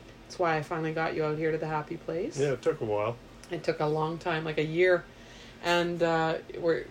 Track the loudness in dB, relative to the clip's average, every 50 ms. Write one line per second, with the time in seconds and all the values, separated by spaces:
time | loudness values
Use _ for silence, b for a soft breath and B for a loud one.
0 | B B B B -18 -10 -2 0 2 2 2 0 0 -2 -4 -2 -2 -2 0 0
1 | -2 0 0 0 0 0 0 0 0 0 0 0 -2 -2 -2 -4 -4 -4 -8 -8
2 | -6 -4 -4 -2 -4 -4 0 0 2 2 2 2 2 2 2 2 0 0 0 2
3 | 2 0 -2 -4 -10 -18 -20 -16 -10 -8 -8 -4 -2 -2 0 0 2 0 2 2
4 | 0 -2 -2 -4 -2 -2 -2 -2 -2 -2 -2 0 0 0 2 4 6 6 6 4
5 | 2 -4 B B B B B B B B B B B 2 2 4 2 2 2 2
6 | 2 4 4 4 2 2 0 -2 -4 -8 -8 -2 2 2 2 2 0 -2